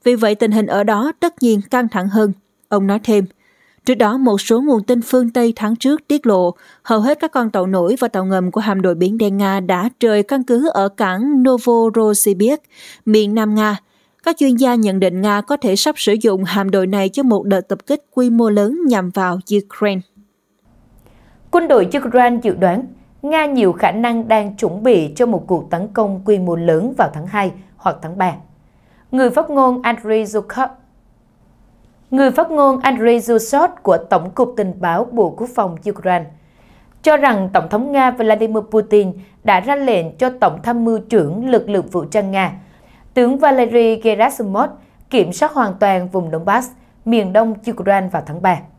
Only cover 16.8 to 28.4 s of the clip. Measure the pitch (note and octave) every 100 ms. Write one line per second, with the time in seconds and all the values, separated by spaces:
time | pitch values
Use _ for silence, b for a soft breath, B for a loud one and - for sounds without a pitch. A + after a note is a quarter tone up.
16.8 | F#3 G3+ F#3+ A#3 C4 G3+ G3+ G3 F#3 G3
17.8 | - C#4+ _ - B3 A#3 A3+ G#3 G3+ D#4+
18.8 | D#4 A3 F3+ F#3+ F#3 F3+ - G3+ G3+ -
19.8 | G#3 F#3+ - _ _ _ _ _ _ _
20.8 | _ _ b b b b b F4 E4 B3+
21.8 | F#3 C#4+ C4 B3 A#3+ A#3+ A#3 F3+ F#3 F#3+
22.8 | C4 B B _ C#4 D#4+ D4+ C4 F#3+ F3
23.8 | F#3 G3+ A#3+ A#3 A3 A3 G3+ G3+ G3+ F3+
24.8 | A#3+ G3+ D3+ D3 A#3+ G3 - E3+ - E3+
25.8 | G#3 A#3 G#3 F#3+ G3 G#3 F3+ E3+ E3+ D#3+
26.8 | A3+ C4 D#3+ D3+ F3 G#3 F#3+ B B B
27.8 | F#3 - D#3+ F#3 F#3 D3+